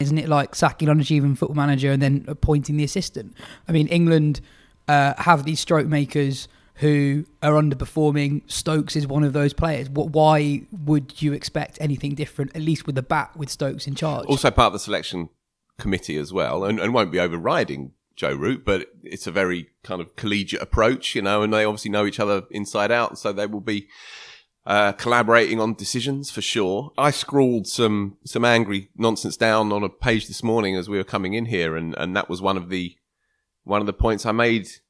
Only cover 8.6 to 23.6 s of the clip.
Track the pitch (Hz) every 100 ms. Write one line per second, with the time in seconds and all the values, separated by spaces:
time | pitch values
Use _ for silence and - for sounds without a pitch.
8.6 | - 156 - 156 143 139 147 139 143 -
9.6 | 165 143 131 139 160 151 156 156 147 143
10.6 | - 196 147 151 131 - 151 143 - 156
11.6 | 143 - 151 135 147 143 147 - 135 160
12.6 | 156 156 - 131 127 156 - 165 139 -
13.6 | 139 139 - 139 160 135 - 139 139 123
14.6 | 113 98 - 95 76 90 82 _ _ _
15.6 | _ - 104 92 - 76 76 92 67 76
16.6 | 98 110 95 123 98 87 87 85 101 165
17.6 | 92 69 69 _ _ - 76 69 85 131
18.6 | - 95 - _ - 92 - 87 92 90
19.6 | - _ - 92 87 - 110 104 95 -
20.6 | - - 113 131 - 120 98 104 107 107
21.6 | 107 107 107 104 101 95 104 98 92 104
22.6 | 101 107 101 120 113 - 110 101 104 104